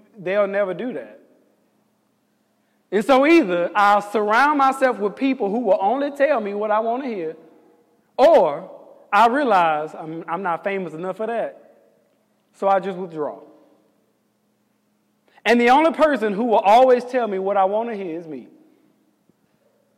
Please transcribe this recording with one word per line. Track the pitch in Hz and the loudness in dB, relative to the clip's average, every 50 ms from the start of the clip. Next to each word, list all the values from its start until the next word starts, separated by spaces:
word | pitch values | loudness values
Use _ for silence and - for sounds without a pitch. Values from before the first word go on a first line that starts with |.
| _ _ _ | _ _ _
they'll | 214 160 180 196 208 202 | -12 -8 -4 -2 -2 -2
never | 196 196 202 208 185 175 | -2 -2 -4 -4 -4 -6
do | 165 226 254 | -8 -8 -10
that. | 180 135 110 107 - - _ _ _ _ _ _ _ _ _ _ _ _ _ _ _ _ _ _ _ _ _ _ _ _ _ _ _ _ _ _ _ _ _ - | -10 -12 -14 -16 -20 -20 _ _ _ _ _ _ _ _ _ _ _ _ _ _ _ _ _ _ _ _ _ _ _ _ _ _ _ _ _ _ _ _ _ -4
And | 185 214 190 | -4 -2 2
so | - 262 254 277 | 4 4 4 6
either | 311 339 330 247 180 175 175 175 - - | 6 6 4 4 2 -2 -2 -2 -2 0
I'll | 208 202 202 208 202 | 2 4 4 4 2
surround | 202 208 - 220 208 208 214 240 277 294 302 277 | 0 -2 -4 -2 0 2 2 2 2 2 2 2
myself | 269 262 - - 262 254 233 196 | 2 2 2 0 0 -2 0 -2
with | 202 202 202 | -4 -6 -4
people | - 262 269 262 262 214 196 | -2 -2 -2 -2 -2 -4 -4
who | 202 254 | -4 -2
will | 240 190 196 190 | 0 0 0 2
only | 196 208 247 277 285 285 | 2 -2 -2 -2 -4 -6
tell | 285 - 269 311 285 226 | -2 0 0 2 0 -2
me | 208 202 202 | -2 -6 -6
what | 202 214 214 | -6 -2 -2
I | 208 220 | -2 -2
want | 226 226 233 262 | 0 -2 -4 -4
to | 294 247 | -6 -8
hear, | 220 185 160 160 170 - - - _ _ _ _ _ _ _ _ _ _ _ _ - | -8 -6 -8 -8 -10 -12 -20 -20 _ _ _ _ _ _ _ _ _ _ _ _ 0
or | - 262 330 320 240 180 151 143 165 185 - - - - - - - - - | 2 4 6 6 6 4 2 -2 -6 -12 -16 -20 -20 -20 -20 -20 -20 -10 -2
I | 208 202 233 | 2 2 2
realize | 233 240 294 294 233 202 180 170 160 156 151 156 156 - | 4 2 0 0 2 2 2 2 2 0 -2 -6 -8 -12
I'm, | - 165 156 165 165 190 160 | -14 -14 -12 -12 -12 -10 -10
I'm | 165 185 196 | -8 -6 -4
not | 175 165 160 | -6 -6 -4
famous | - 202 196 196 185 160 156 | -6 -6 -6 -6 -8 -8 -10
enough | 160 180 190 180 | -10 -10 -10 -8
for | 202 220 | -8 -8
that, | 214 233 220 170 139 - - - _ _ _ _ _ _ _ _ _ _ _ _ _ _ _ _ _ | -6 -6 -6 -8 -8 -10 -16 -20 _ _ _ _ _ _ _ _ _ _ _ _ _ _ _ _ _
so | _ - 196 196 | _ -4 0 0
I | 196 190 | 0 0
just | 175 196 185 | -2 -4 -10
withdraw. | 180 196 170 165 156 143 123 101 92 - - - _ _ _ _ _ _ _ _ _ _ _ _ _ _ _ _ _ _ _ _ _ _ _ _ _ _ _ _ _ _ _ _ _ _ _ _ _ - | -10 -12 -12 -10 -8 -8 -8 -10 -14 -20 -20 -20 _ _ _ _ _ _ _ _ _ _ _ _ _ _ _ _ _ _ _ _ _ _ _ _ _ _ _ _ _ _ _ _ _ _ _ _ _ 0
And | 208 240 240 | 2 2 4
the | 240 240 | 4 4
only | 254 294 320 330 | 4 4 4 2
person | - - 311 302 277 226 220 208 | 2 2 2 2 2 0 -2 -4
who | 190 196 247 | -4 -2 -2
will | 240 202 - | 0 0 2
always | - 196 214 254 262 254 247 247 247 | 4 6 6 6 8 6 4 2 0
tell | 247 262 247 233 | -4 -4 -4 -4
me | 208 196 190 | -2 -4 -4
what | 190 196 202 | -4 -2 0
I | 196 190 | 2 0
want | 190 208 214 233 233 | 0 0 -2 -4 -6
to | 220 | -8
hear | 196 196 170 156 170 | -8 -8 -10 -10 -10
is | 170 156 | -12 -14
me. | 143 123 104 - _ _ _ _ _ _ _ _ _ _ _ _ _ _ _ _ _ _ _ _ _ _ _ _ _ _ _ _ _ | -16 -16 -16 -20 _ _ _ _ _ _ _ _ _ _ _ _ _ _ _ _ _ _ _ _ _ _ _ _ _ _ _ _ _